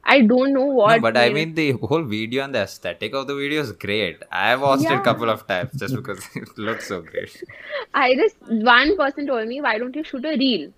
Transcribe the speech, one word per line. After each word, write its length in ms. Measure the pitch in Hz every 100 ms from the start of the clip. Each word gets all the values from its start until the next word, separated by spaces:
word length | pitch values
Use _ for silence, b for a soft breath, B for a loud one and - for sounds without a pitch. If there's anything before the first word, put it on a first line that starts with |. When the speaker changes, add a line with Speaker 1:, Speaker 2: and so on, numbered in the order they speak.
Speaker 1:
I 180 | - 269
don't 320 | 214 247 269
know 120 | 277 277
what 300 | 262 214 226
Speaker 2:
No, 40 |
but 140 | 226 226
I 120 | 120
Speaker 1:
made 0 |
it 40 |
Speaker 2:
mean, 200 | 143 160 160
the 160 | 151
whole 300 | 117 113 160
video 400 | 147 107 113 127 139
and 100 | 127
the 40 |
aesthetic 520 | 95 - - 85 107
of 140 | 135 131
the 80 | 143
video 260 | 143 151
is 100 | 135
great. 500 | 98 98 104 95 78 -
I 240 | 90 104 127
watched 340 | 139 135 151
it 20 |
a 20 | 131
Speaker 1:
Yeah. 60 |
Speaker 2:
couple 280 | 120 117 117
of 160 | 107 -
times 240 | 92 - 131
just 180 | - 123
because 280 | 117 95 -
<laughs> 40 | -
it 220 | - -
looks 300 | 107 113 -
so 140 | 92
great. 420 | 82 - - - - B B 587 453
Speaker 1:
I 220 | 285 254 262
just, 220 | 415 _ -
one 500 | 226 226 240 285 381
person 300 | 277 294 285
told 200 | 247 220
me, 140 | 262
"Why 160 | 277 214
don't 180 | 247 269
you 80 |
shoot 220 | 311 269 294
a 100 | 294
reel?" 340 | 269 202 143